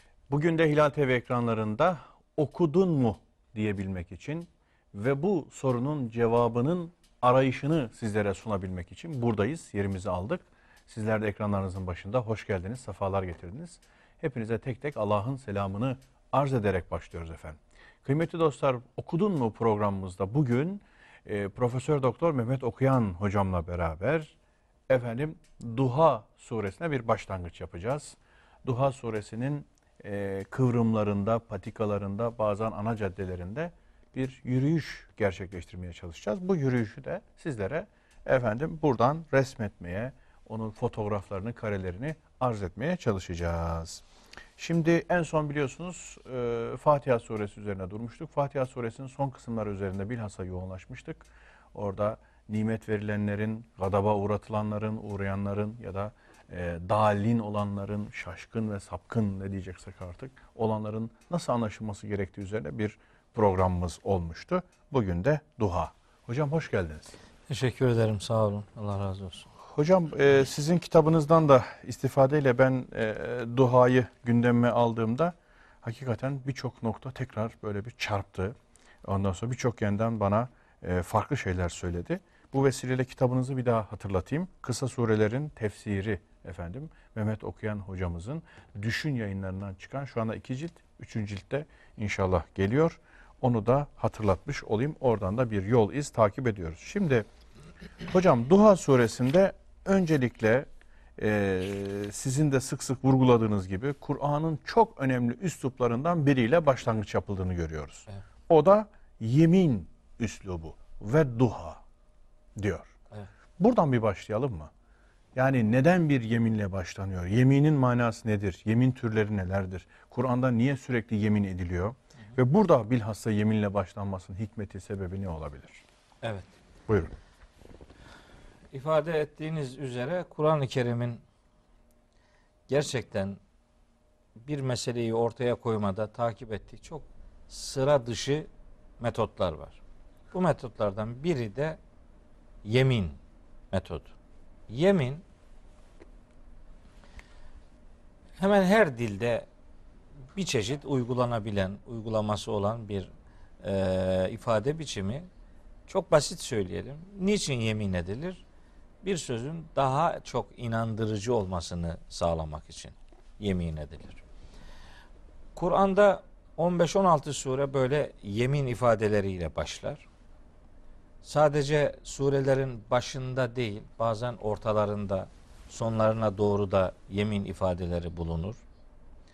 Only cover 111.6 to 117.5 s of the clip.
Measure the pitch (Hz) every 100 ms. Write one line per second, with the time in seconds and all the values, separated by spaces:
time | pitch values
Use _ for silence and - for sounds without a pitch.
111.6 | 80 - - _ _ _ - - - 110
112.6 | 101 - - _ - 104 101 - _ -
113.6 | 208 226 156 123 110 95 - 107 135 87
114.6 | 76 _ _ _ _ _ _ 127 135 131
115.6 | 107 123 147 180 156 135 110 117 113 110
116.6 | 101 95 90 - 98 92 87 110 131